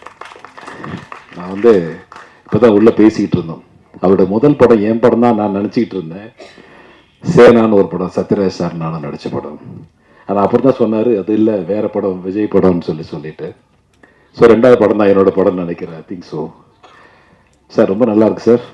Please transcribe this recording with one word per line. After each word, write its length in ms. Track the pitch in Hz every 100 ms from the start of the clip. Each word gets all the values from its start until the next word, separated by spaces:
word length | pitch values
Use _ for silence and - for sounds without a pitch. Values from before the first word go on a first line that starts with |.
| - - - - - - - - - - - - - 87
நான் 120 | 90
வந்து 460 | 95 117 104 82 - - - - _ _
இப்பதான் 240 | 107 117
உள்ள 180 | 101 113
பேசிக்கிட்டு 460 | - 107 - 101 90
இருந்தோம். 260 | 82 80 - _ _ -
அவருடைய 300 | 92 95 92
முதல் 240 | 104 139 139
படம் 260 | 123 113
என் 180 | 104 113
படம் 200 | 120 117
தான் 160 | 120 110
நான் 200 | 104 98
நினைச்சுக்கிட்டு 400 | 101 123 107 95
இருந்தேன். 360 | 80 87 107 - - - - - - _ _ _ 170 175
சேனான்னு 380 | 120 - 220
ஒரு 140 | 104 92
படம், 240 | 90 90 -
சத்யராஜ் 320 | 92 104 95
சார் 280 | - 175 85
நானும் 280 | 80 82
நடிச்ச 280 | 71 73 -
படம். 280 | - - - - - - _ _ _ -
ஆனா 160 | 98
அப்புறம் 320 | 98 120 127
தான் 140 | - 113
சொன்னாரு, 300 | 110 110 107
"அது 160 | 92
இல்ல, 220 | 107 110 107
வேற 320 | 87 104 107
படம், 340 | 104 101 92
விஜய் 220 | 92 95
படம்னு" 380 | 104 98 92 87
சொல்லி 220 | 82 80
சொல்லிட்டு. 500 | 82 82 76 78 76 - _ _ _ _ _ _ _
So 180 | - 117
ரெண்டாவது 260 | 113 127 120
படம் 220 | 104 107
தான் 100 | 104
என்னோட 220 | 98 95
படம்னு 240 | 90 95
நினைக்கிறேன். 420 | 92 87 85 87 82
I 200 | 78 92
think 60 |
so. 300 | 85 82 80 - _ _ - _ _ _ _ _ _ _ _
சார், 200 | - 104
ரொம்ப 180 | 98 120
நல்லா 200 | 104 107
இருக்கு 160 | 92
சார். 200 | - 120 -